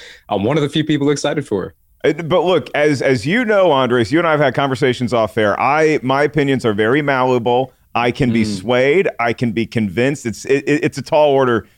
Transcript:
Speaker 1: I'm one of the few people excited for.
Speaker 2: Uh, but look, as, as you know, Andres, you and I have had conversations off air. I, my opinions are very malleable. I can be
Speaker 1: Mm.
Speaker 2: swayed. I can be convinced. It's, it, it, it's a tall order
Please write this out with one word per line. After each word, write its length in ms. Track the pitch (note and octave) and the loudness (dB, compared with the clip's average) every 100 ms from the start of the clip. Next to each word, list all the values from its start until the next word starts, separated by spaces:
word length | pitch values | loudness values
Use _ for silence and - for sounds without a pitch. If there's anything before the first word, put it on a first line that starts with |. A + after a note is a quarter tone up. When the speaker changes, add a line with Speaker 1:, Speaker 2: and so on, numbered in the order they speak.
| - - - | -20 -18 -6
Speaker 1:
I'm 140 | G2+ | -2
one 120 | G2+ D#3 | 0 0
of 60 | |
the 80 | C#3+ | 0
few 140 | D#3+ | -2
people 260 | D#3 D3 C#3 | -2 0 0
excited 380 | C#3+ C#3+ D#3 C#3 | 0 -2 -4 -4
for. 260 | G2 F2+ - _ _ | -6 -6 -14 _ _
Speaker 2:
Uh, 100 | C#3+ | -2
but 280 | D#3 E3 F3 E3 | -2 0 0 2
look, 240 | F3 - C#3 | 0 0 0
as, 260 | D3+ C3+ | 0 2
as 240 | C#3 C3 A#2+ | 0 0 0
you 180 | A3 | -2
know, 280 | A3+ G#3 F3+ | 2 2 4
Andres, 400 | C3+ B2+ B2 A2 | 2 2 2 2
you 80 | D#3 | 0
and 80 | E3+ | 2
I 40 | |
have 80 | D3+ | 2
had 140 | C#3+ | 0
conversations 600 | A#2+ C#3 C3 C3+ A#2+ A#2+ A#2 | 0 -2 0 -2 -2 -2 0
off 200 | G#2+ A2+ | 0 0
air. 240 | G#2 - | 0 0
I, 400 | B2 D3+ D#3 D3+ | 0 2 2 0
my 180 | B2 C3+ | 0 0
opinions 420 | D3 D#3 C#3 C3 | 0 0 0 0
are 100 | A2+ | 0
very 280 | G#2 A2 C#3+ | 0 2 0
malleable. 720 | C#3+ C3 B2+ B2 A#2 B2 C3 _ _ A#2 | 0 0 2 0 2 0 -2 _ _ -4
I 160 | A#2+ | -2
can 200 | - C3 | 0 0
be 120 | A2+ | 0
Speaker 1:
Mm. 160 | G#2+ G2 | 0 -4
Speaker 2:
swayed. 480 | G2+ B2 C3+ E3+ F3+ - | -2 0 2 2 0 -2
I 140 | A#2 | -4
can 180 | A2+ A#2+ | -2 -4
be 140 | G#2+ A2 | -2 -4
convinced. 640 | A#2+ G#2 F2 C3 D3+ A#2 | -2 -2 0 -2 -2 -6
It's, 180 | G2+ - | -6 -2
it, 180 | C#3 D3 | -2 0
it, 160 | D3 | -2
it's 140 | D3+ - | -4 -14
a 20 | |
tall 280 | C3 D#3+ D3+ | -2 2 4
order 360 | C3+ C3 A2+ - | 4 2 0 -4